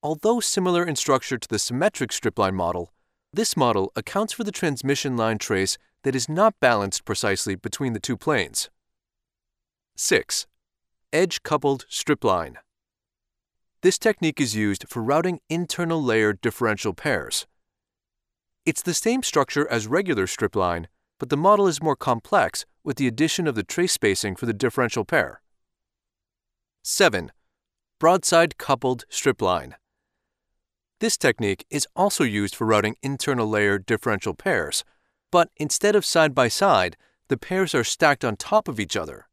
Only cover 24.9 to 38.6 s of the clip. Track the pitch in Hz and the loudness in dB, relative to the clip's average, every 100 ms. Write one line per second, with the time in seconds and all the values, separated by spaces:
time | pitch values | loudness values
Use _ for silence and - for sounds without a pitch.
24.9 | 117 104 160 82 - _ _ _ _ _ | -2 0 0 -2 -6 _ _ _ _ _
25.9 | _ _ _ _ _ _ _ _ _ - | _ _ _ _ _ _ _ _ _ -8
26.9 | - 185 101 82 _ _ _ _ _ _ | 4 4 4 -8 _ _ _ _ _ _
27.9 | _ 160 180 - 165 165 - - 135 131 | _ 4 4 4 4 4 0 -2 0 0
28.9 | 123 - - 135 127 95 90 65 - _ | -2 -6 -2 0 2 2 0 -2 -18 _
29.9 | _ _ _ _ _ _ _ _ _ _ | _ _ _ _ _ _ _ _ _ _
30.9 | _ 220 - 143 - 107 95 - 143 - | _ -2 2 0 2 -2 -2 -4 -6 -6
31.9 | - 196 - 143 104 101 - 110 107 104 | 0 0 2 0 0 -2 -2 2 2 2
32.9 | 110 135 135 - 131 107 107 104 98 92 | -4 -6 -4 -2 0 0 2 2 0 0
33.9 | 110 - 104 - 87 - 131 76 - - | -2 0 -2 -4 -6 -2 -2 -2 -6 -8
34.9 | _ _ _ _ 180 165 _ 151 - 208 | _ _ _ _ 2 2 _ -4 0 2
35.9 | 208 - 170 156 135 123 - 196 123 90 | 2 2 2 2 4 0 2 4 4 2
36.9 | - _ _ _ 135 - 185 185 139 117 | -4 _ _ _ -6 -2 -2 0 0 -2
37.9 | - 156 143 127 104 - 214 | 2 2 2 -2 -4 0 0